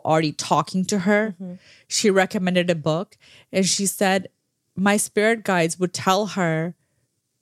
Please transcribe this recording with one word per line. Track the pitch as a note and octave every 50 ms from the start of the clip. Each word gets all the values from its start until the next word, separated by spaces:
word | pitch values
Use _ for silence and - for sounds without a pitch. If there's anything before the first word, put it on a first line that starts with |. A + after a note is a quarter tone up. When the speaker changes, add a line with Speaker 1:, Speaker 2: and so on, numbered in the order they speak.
| -
Speaker 1:
already | - D#3 D#3+ D#3+ D3+ C#3+
talking | - - - F#3 D3 B3 - - F#3+ F#3
to | - G#3 G3+
her. | E3+ G3 G#3+ G#3 G#3+ A3 F#3 - F#3+
Speaker 2:
Mm-hmm. | F#3 F3+ F#3 _ _ - - _ -
Speaker 1:
She | - - - A3
recommended | F#3+ F#3+ F#3 F#3 - G#3+ F3+ F3+ F3+ F3+ F3 F3+
a | F3
book | E3 C#3+ D#3+ D#3 E3 F3 - _ _ _ - - - _ _ -
and | F#3+ G3
she | F3+ - - G3+
said | G3 - - G#3 F#3+ F#3+ G3 F#3+ - _ _ _ _ _ _ _ _ _
my | - F#3 G3+ G3+
spirit | G#3+ - - - - G#3 A3 A3+ A3+ G3+
guides | - F#3+ F3+ E3 E3 E3 E3+
would | F#3 F3 -
tell | - - G3 F#3+ F#3+ A3 G3+
her, | - G3+ F#3 E3+ D#3+ D#3+ D#3+ F3 F3 _ _ _ _ _ _ _ _ _ _ _ _ _